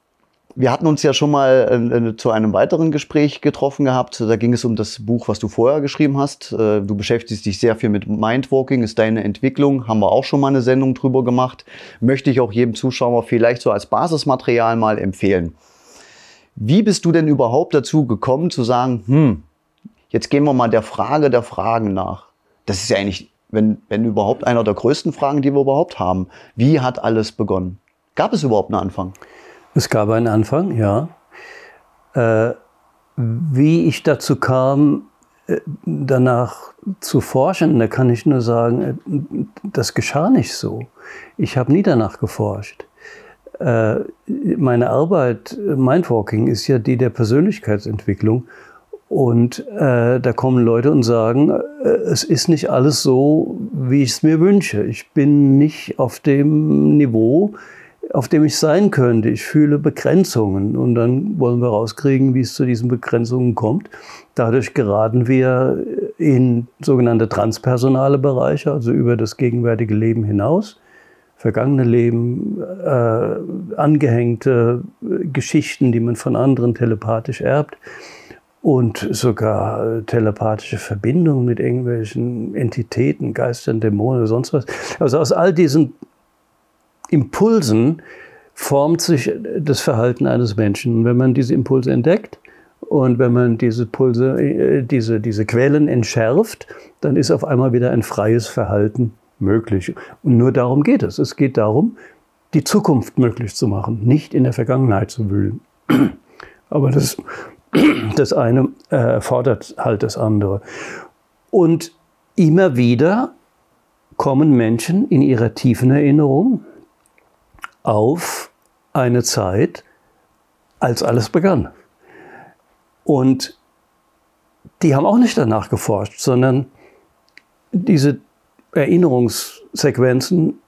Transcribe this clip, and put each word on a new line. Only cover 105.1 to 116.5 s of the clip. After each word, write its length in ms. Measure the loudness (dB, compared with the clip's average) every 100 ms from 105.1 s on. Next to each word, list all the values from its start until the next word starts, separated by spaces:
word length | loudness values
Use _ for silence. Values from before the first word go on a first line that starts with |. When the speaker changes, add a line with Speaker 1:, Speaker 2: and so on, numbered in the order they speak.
Speaker 2:
zu 180 | -6 -4
wühlen. 320 | -2 -2 -6 -14 _ -2
<clears throat> 800 | 2 2 -2 _ _ -20 _ _
Aber 220 | -2 2
das 260 | 0 -2 -6 -14 -16 -18 -20 _
<clears throat> 420 | 2 2 2 -2 -2
Das 180 | 0
eine, 360 | 0 2 2 0 -4 _
äh, 60 | -2
erfordert 800 | 0 -2 -2 -2 0 -2 -6 -6
halt 260 | -4 -2
das 140 | -4 -4
andere. 440 | -2 0 0 -4 -8 -16 -16 -16 -20 _ _ _ _
Und 420 | 2 2 2 -4 _ _ _ _ 0
immer 400 | 4 4 2 2
wieder 580 | 2 4 2 2 -2 -8 _ _ _ _ _ _ _ -6
kommen 340 | 0 2 4
Menschen 560 | 4 2 0 0 -2 2
in 120 | 2
ihrer 320 | 4 2 0
tiefen 380 | 0 0 2 2
Erinnerung 720 | 4 4 4 4 2 2